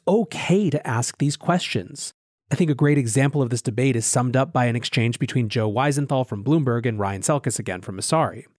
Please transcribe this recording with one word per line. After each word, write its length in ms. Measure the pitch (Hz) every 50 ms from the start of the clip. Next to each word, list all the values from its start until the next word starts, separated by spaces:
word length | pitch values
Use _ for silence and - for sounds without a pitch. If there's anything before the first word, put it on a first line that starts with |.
| -
okay 640 | 175 196 233 214 - - - - - 175 202 214 160
to 160 | - 147 -
ask 320 | 135 117 117 123 - -
these 200 | - 139 147 147
questions. 720 | - - - 175 175 - - - 110 85 - - - - - - _ _ _ _ _ _ -
I 40 | -
think 140 | - 180 151
a 60 | 139
great 220 | 123 147 147 147
example 440 | 143 123 113 107 135 135 139 143 147
of 100 | 131 117
this 100 | 123 117
debate 340 | - 127 104 120 131 139 120
is 100 | 117 107
summed 300 | - - 127 123 127 117
up 160 | 131 135 -
by 140 | - 127 123
an 100 | 117 117
exchange 420 | 120 117 - - 123 113 117 120
between 300 | - 147 - - 131 117
Joe 240 | 107 - 123 110 107
Weisenthal 560 | 101 120 139 147 135 147 139 - 139 131 127
from 160 | - 113 101 104
Bloomberg 420 | 139 156 165 139 127 117 120 117
and 140 | 123 110 101
Ryan 220 | 101 98 98 95
Selkis 360 | - - 151 135 - 131 -
again 220 | - 104 101 92 90
from 160 | - - 95
Messari. 480 | 95 - - 160 160 147 95 87 113 - _ _